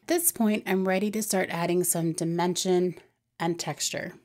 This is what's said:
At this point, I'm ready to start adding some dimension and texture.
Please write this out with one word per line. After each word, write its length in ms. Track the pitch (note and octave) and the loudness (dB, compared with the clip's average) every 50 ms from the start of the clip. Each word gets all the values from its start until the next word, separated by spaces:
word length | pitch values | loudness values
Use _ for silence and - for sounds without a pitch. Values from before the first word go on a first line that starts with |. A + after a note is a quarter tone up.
| _ | _
At 60 | - | -2
this 240 | E4 F4 E4+ - - | 0 2 2 0 2
point, 300 | - A3+ G#3+ G#3+ G#3+ - | 2 2 2 2 0 0
I'm 220 | - F#3+ F#3+ F#3+ F#3 | 0 0 0 2 2
ready 220 | F#3 F#3+ G3+ G#3+ | 2 2 0 0
to 120 | G3+ G#3+ G#3+ | -2 -2 -4
start 280 | - - F#3+ F#3 - | 0 0 0 0 0
adding 340 | - E3+ E3+ E3+ F3 F3+ F3 | -2 -2 0 2 2 2 2
some 280 | E3+ - E3+ E3 E3 D#3+ | 2 0 0 0 -2 -2
dimension 800 | - E3 E3 E3+ E3+ E3+ F3+ F3 - - F#3 F#3 F3+ F3+ F3+ E3 - - _ _ _ _ _ _ - | -2 -2 -2 0 0 0 0 0 0 2 2 4 4 2 2 -2 -6 -14 _ _ _ _ _ _ -4
and 200 | E3 E3+ E3+ E3+ | -2 -2 -2 -2
texture. 560 | - - D3 - - - - - - F3 - - _ | -4 -8 -6 -4 -4 -4 -4 -4 -8 -8 -12 -16 _